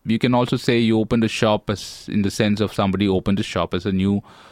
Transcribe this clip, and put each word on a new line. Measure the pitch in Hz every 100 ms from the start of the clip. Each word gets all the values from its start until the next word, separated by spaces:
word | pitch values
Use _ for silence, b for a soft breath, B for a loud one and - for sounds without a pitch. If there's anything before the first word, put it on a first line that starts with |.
you | - 113
can | 127
also | 123 123 127
say | - 117
you | 113 110
opened | 107 120
a | 110
shop | - 110 107 -
as, | 101 - - -
in | 101
the | 98
sense | - 107 104
of | 101
somebody | - 101 95 101
opened | 95 104 98
a |
shop | 107 92 85
as | 92 104
a |
new | 95 95 101 B B B